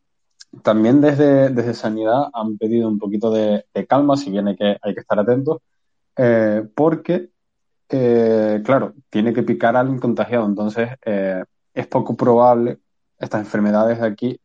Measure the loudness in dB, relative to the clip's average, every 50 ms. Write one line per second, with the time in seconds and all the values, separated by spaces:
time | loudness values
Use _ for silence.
0 | _ _ _ _ _ _ _ -20 -20 _ -14 -6 0 0 2 2 4 4 4 4
1 | 4 4 4 4 4 4 4 4 4 2 2 0 -2 -2 -4 -4 -6 -6 -4 -4
2 | -2 0 0 0 -2 -4 -6 -6 -6 -6 -6 -4 -4 -2 0 0 0 0 -2 -4
3 | -4 -4 -4 -2 -2 0 0 0 0 0 0 -2 -4 _ -8 -6 -2 0 0 2
4 | 2 2 0 0 -2 -4 -4 -2 -2 -2 -2 -2 0 -2 -2 -2 -4 -8 -8 -6
5 | -4 -4 -2 0 0 0 0 0 0 -4 -6 -6 _ _ _ _ _ _ _ _
6 | _ _ -4 0 2 2 2 2 2 0 0 -2 -4 -4 -2 0 2 2 2 0
7 | -4 -4 -4 -4 -4 -8 _ _ _ _ _ _ _ _ _ _ _ -6 -2 0
8 | 2 2 4 4 4 4 2 2 2 0 0 -2 0 0 0 0 0 -2 -10 -14
9 | -14 _ -2 0 0 0 0 0 -2 -2 -2 0 0 0 2 2 0 0 -2 -4
10 | -2 -2 -2 -2 -2 -2 -2 -2 0 -2 -2 -2 -4 -6 -4 -4 -4 -4 -6 -10
11 | -8 -6 -4 -4 -2 -4 -4 -6 -8 -12 _ _ _ _ -10 -10 -8 -2 -2 -2
12 | -2 -2 -4 -2 2 4 4 6 6 6 4 4 0 -2 -4 -8 _ _ _ _
13 | _ _ _ -16 -12 -8 -6 -6 -6 -4 -2 0 0 2 2 2 2 0 0 0
14 | -2 -4 -4 -4 -6 -6 -6 -6 _